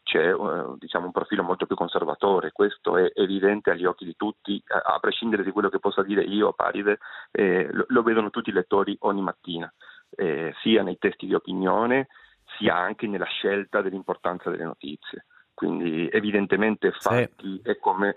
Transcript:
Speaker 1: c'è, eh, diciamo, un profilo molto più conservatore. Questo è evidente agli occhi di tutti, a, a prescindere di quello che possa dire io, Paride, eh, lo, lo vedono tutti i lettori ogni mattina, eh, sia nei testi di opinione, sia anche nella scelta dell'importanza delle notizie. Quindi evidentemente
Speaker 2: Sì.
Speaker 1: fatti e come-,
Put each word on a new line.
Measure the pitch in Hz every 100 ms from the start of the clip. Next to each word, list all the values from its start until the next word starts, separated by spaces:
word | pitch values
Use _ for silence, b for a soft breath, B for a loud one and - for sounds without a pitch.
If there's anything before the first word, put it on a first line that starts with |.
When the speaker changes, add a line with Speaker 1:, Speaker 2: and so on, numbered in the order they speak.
Speaker 1:
c'è, | - 82 85
eh, | 95 95 82 65 71
diciamo, | - 90 87
un |
profilo | 85 - 98
molto | 90 90 87
più | 92
conservatore. | 87 - 80 76 98 92 78
Questo | - 101 - 90 87
è | 90
evidente | - 95 98 98 104 98
agli | 85
occhi | 90 -
di | 90 -
tutti, | 107 - - 101 -
a, | - -
a | -
prescindere | 107 - 117 104
di | 92
quello | 98 98
che | 95
possa | 101 98
dire | 98 98
io, | 87 104 104
Paride, | - - 101 101 104 B B B
eh, | - 98 92 -
lo, | 101 -
lo | 123
vedono | 117 113 104
tutti | 117 -
i |
lettori | 98 - 98 98 98
ogni | 104 98
mattina, | 92 - - 82 82 - b b b -
eh, | 87 76 80 -
sia | 113 107
nei | 95 90
testi | 98 - 95
di |
opinione, | 92 - 92 92 98 120 131 131 b b b - -
sia | 104
anche | 87 92 110 113
nella | 95 87
scelta | - 101 101 98 104
dell'importanza | 95 95 92 90 90 90 87
delle | 85
notizie. | 82 - 71 76 - - - b b
Quindi | - 90 82 85 80 85
evidentemente | 110 104 101 98 98 110 104 95 -
Speaker 2:
Sì. | 98
Speaker 1:
fatti | 123 113 - 95 92
e | 117 107
come-, | 101 95 101